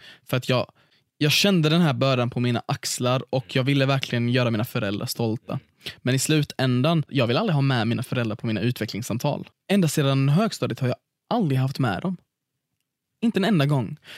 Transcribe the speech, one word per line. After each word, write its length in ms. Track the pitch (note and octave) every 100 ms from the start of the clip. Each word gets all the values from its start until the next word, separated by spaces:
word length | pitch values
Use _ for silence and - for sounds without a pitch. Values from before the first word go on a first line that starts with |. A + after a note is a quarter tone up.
| - - -
För 120 | B2+
att 120 | -
jag... 220 | B2+ - _ _ _ _ -
Jag 140 | D3
kände 380 | - G3+ F#3 D3+
den 120 | E3
här 120 | E3
bördan 360 | A#2+ C3+ B2+ A#2+
på 100 | B2
mina 220 | B2 A#2 -
axlar 560 | A2+ - - B2 C3 -
och 260 | C3+ - C3+
jag 80 |
ville 220 | C3 C#3 C3+
verkligen 440 | C3+ - A#2+ A#2+
göra 220 | B2+ A#2+
mina 140 | A2+ A#2
föräldrar 400 | B2 G#2 G2+ B2
stolta. 540 | - A#2 A2 - C3+ - _ - -
Men 140 | - C3+
i 40 |
slutändan, 840 | - D#3 D3 - C3 B2 C#3+ E3+ -
jag 180 | C3+ A#2
vill 100 | C3
aldrig 160 | A3+
ha 80 | D3
med 260 | C#3 B2 A2
mina 160 | A#2
föräldrar 320 | B2+ B2 A2+ A2+
på 120 | A#2+
mina 140 | G#2+
utvecklingssamtal. 840 | A#2 B2 G#2 G2 - A2+ D3 - - _ -
Ända 180 | G3+ E3
sedan 420 | - C#3 C3+ C3+
högstadiet 500 | D3+ A3 - A#2 B2
har 80 | B2
jag 100 | - _ _ -
aldrig 300 | A3+ E3+ C3
haft 200 | C3+ -
med 220 | B2 F2
dem. 160 | F#3+ F3+ _ _ _ _ _ _ _ _ _ _
Inte 180 | A#3 G3
en 60 | G3
enda 200 | F#3 C#3
gång. 320 | C#3+ A2 D3+ -